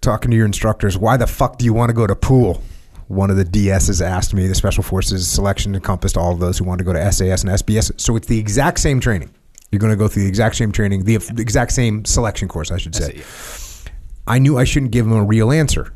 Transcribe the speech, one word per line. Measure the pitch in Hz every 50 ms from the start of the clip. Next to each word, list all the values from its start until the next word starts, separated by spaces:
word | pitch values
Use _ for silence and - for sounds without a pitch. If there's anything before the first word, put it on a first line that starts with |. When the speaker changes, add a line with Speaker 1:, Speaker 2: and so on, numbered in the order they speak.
Speaker 1:
Talking | - - 107 110 - 123 117
to |
Your | 113 110
Instructors. | 107 98 - - 113 104 - - 104 90 92
Why | 92 110 120
the | 135 120
fuck | 110 - - 135 120 - -
do | 123
you | 120 113
wanna | 113 120 117 117
go | 113 117
to | 101 98
pool? | - - - 131 131 120 98 85 - - - - - - - - - - -
One | 98 95 95 98
of | 98
the | 98 98
D | 85 87 107 101 98
Ss | 95 98 - - 101 95
asked | 90 85 92 90 95 - -
me. | 98 - 95
The | 95
Special | - - 98 92 92 92
Forces | - - 95 95 - 101 95 87 85
selection | - - 98 101 98 - - 104 98
encompassed | 98 - - 101 87 - 98 -
all | - 85 87 87
of | 85
those | 90 90 90 -
who | 101
wanted | 90 90 90
to | 90
go | 87 92
to | 80 78
S | 101 90 -
A | 98 92
S | 92 90 -
and | 95
S | 90 101 -
B | - 110 110
S. | 107 - -
So | - - - 117
it's | 113 -
the | - 123 113
exact | 107 107 98 113 139 165 175 -
same | - 160 139 131
training. | - 131 113 90 - - _ _ _ _ - - _ _
You're | - 101
gonna | 104 110 110
go | 98 107 104
through | - 107 98
the | 98
exact | 92 101 117 107 98
same | - 123 107 98
training, | - 107 101 98 95 92
the, | 101 113 107
the | - - 110 117 107
exact | 117 104 143 120 120 -
same | - 123 117 107 104 107
selection | - - - 120 107 101 - - 92
course, | - 85 78 -
I | 80 85
should | - 87 82
Speaker 2:
That's | - 82
Speaker 1:
say. | 73 69
Speaker 2:
it, | 71
yeah. | 73 - - - - - - - - - - - - - - - - - - - -
Speaker 1:
I | - 110 127
knew | 135 139 151 123
I | 127
shouldn't | 123 - 151 139 123 107
give | 123 117
him | 107 113
a | 110 104
real | 101 107 113 110 110
answer. | 139 160 156 135 - 78 - - -